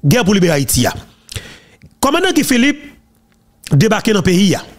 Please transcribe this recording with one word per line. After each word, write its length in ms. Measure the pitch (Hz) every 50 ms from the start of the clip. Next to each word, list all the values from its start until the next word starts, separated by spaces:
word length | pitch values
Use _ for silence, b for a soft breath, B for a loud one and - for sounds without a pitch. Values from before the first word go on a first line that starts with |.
| -
Guerre 200 | 143 143 240 233
pour 100 | 175 214
libérer 200 | 196 175 175 160
Haïti. 280 | 143 139 - - 127 123
Ya. 120 | - - - - _ _ B B B B B B B B B B B B B B - _ _
Commandant 320 | - 262 294 339 370 381 -
Guy 120 | - 269
Philippe, 340 | - 262 240 240 285 285 294 - - - _ _ _ _ _ _ _ _ _ _ _ _ _ - - -
débarqué 400 | 139 170 220 214 202 - 220 214
dans 80 | 202
le 20 | -
pays. 260 | - 180 175 208 190
Ya. 160 | 147 - - - -